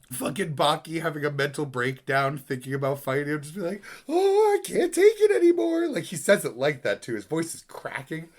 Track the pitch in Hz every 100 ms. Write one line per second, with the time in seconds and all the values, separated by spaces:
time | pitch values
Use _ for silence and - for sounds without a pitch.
0 | _ - 254 - 180 139 147 156 - 160
1 | 160 151 147 143 143 139 147 127 123 131
2 | - 135 139 143 - 131 127 135 135 139
3 | 139 135 147 151 143 170 170 202 - -
4 | - 320 392 392 427 403 392 - 349 339
5 | 403 453 415 381 349 339 339 330 339 247
6 | 143 165 - 196 156 113 135 143 113 101
7 | - 113 98 160 165 - - - - 117
8 | 135 160 165